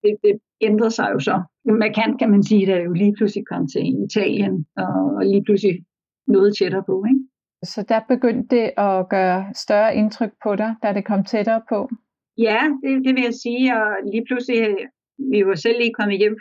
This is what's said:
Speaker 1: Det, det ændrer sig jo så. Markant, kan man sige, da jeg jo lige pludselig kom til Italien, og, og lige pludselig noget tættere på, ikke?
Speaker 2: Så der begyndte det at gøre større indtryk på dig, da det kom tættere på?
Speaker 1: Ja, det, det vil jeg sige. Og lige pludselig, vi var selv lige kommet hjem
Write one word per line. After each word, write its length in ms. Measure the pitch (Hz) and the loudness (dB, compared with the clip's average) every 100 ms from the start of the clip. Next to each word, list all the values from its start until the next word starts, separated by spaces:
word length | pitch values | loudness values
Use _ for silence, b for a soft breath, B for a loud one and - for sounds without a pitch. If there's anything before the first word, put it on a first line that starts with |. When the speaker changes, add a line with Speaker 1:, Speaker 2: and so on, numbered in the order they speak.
Speaker 1:
Det, 80 | 208 208 | -2 0
det 100 | 208 - - _ 220 | 0 0 -8 _ 0
ændrer 200 | 214 226 | 2 2
sig 180 | 226 - | -2 -2
jo 60 | 202 | -2
så. 160 | - 185 180 _ - 220 | -2 -2 -6 _ 0 2
Markant, 360 | 214 214 226 - | 2 0 -2 0
kan 120 | 220 | 4
man 120 | 202 | 4
sige, 220 | 196 208 190 | 4 2 4
da 80 | 180 | 0
jeg 100 | 175 | 0
jo 80 | 175 | 2
lige 120 | 208 208 | 0 2
pludselig 280 | 208 - - | -2 -2 -8
kom 120 | 175 170 | -6 -4
til 100 | - - 196 202 | -2 -2 -2 -2
Italien, 580 | 214 185 202 196 185 151 - | -2 0 0 -2 -4 -6 -8
og, 120 | 185 190 185 196 | -4 -2 -2 0
og 60 | 190 | 0
lige 100 | 196 214 | 2 2
pludselig 280 | 196 202 175 - _ _ _ - | 0 0 -2 -10 _ _ _ 0
noget 300 | 196 202 208 | 4 4 2
tættere 240 | 180 190 196 | -2 -2 -2
på, 60 | 190 214 | -2 2
ikke? 120 | 269 262 _ _ _ | 0 0 _ _ _
Speaker 2:
Så 220 | 170 - 202 | -12 -10 -2
der 80 | 220 220 | -2 0
begyndte 420 | 254 240 247 - 240 | 0 2 0 0 0
det 120 | 220 - | 0 0
at 320 | 202 190 185 | 0 0 0
gøre 440 | 196 185 185 196 - | 0 2 0 -4 -10
større 320 | - 208 220 214 | 0 2 2 2
indtryk 380 | 214 - 214 - | 0 0 -6 -4
på 120 | 214 202 | -4 -2
dig, 200 | 220 226 | -4 -4
da 100 | 214 | -2
det 120 | 202 196 | -2 -2
kom 180 | 202 | -2
tættere 380 | 196 214 208 226 - | 0 -2 0 -2 -2
på? 200 | 208 - 233 _ _ _ - | -6 -4 -10 _ _ _ -2
Speaker 1:
Ja, 220 | 220 220 302 269 | 0 2 0 -2
det, 80 | 269 269 262 | -2 0 0
det 100 | 254 | 0
vil 80 | |
jeg 140 | 240 - 240 | -2 -4 -6
sige. 220 | 240 262 226 | 0 0 2
Og 60 | 214 196 202 | -2 -2 -4
lige 120 | 220 226 | -6 -4
pludselig, 340 | 247 254 233 214 196 - _ _ - 262 | -6 0 0 0 -2 -6 _ _ -8 0
vi 120 | 208 196 | 2 2
var 100 | 170 | 2
selv 220 | 233 240 | 0 2
lige 180 | 233 226 | 0 0
kommet 180 | 202 196 | -2 2
hjem 200 | 214 214 | 0 0